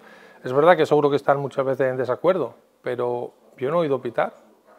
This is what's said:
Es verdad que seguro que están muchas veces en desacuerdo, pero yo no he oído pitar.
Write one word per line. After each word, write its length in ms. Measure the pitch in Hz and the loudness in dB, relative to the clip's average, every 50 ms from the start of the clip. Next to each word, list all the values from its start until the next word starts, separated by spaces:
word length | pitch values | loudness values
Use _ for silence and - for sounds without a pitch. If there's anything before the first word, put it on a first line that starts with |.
| - - - - - - - - - | -20 -20 -20 -20 -20 -20 -20 -14 -8
Es 100 | 127 127 | -2 0
verdad 240 | 143 151 175 180 | 4 6 6 6
que 80 | 156 151 | 4 4
seguro 240 | - 151 151 147 143 | 2 2 2 4 2
que 80 | 143 | 0
están 200 | 135 - - 139 143 | 0 2 0 0 0
muchas 260 | 139 131 - 143 131 | -2 -6 -6 -4 -4
veces 260 | 135 131 127 135 131 | -2 -2 -2 -2 -2
en 60 | 127 | -2
desacuerdo, 580 | 131 127 123 123 - - 165 185 180 131 113 - - _ _ _ _ | -2 -4 -4 -4 0 0 0 0 0 -2 -8 -10 -14 _ _ _ _
pero 520 | - 131 123 117 123 123 120 120 127 - - _ _ _ _ | -10 -8 -6 -4 -4 -4 -4 -6 -8 -10 -14 _ _ _ _
yo 120 | - 123 135 | -6 -4 -2
no 80 | 160 | -2
he 20 | 175 | 0
oído 200 | 165 143 135 123 | 0 0 -2 -2
pitar. 320 | 123 120 113 - 170 233 - - _ _ _ _ _ _ - | -4 -4 -4 -4 -4 -4 -6 -12 _ _ _ _ _ _ -20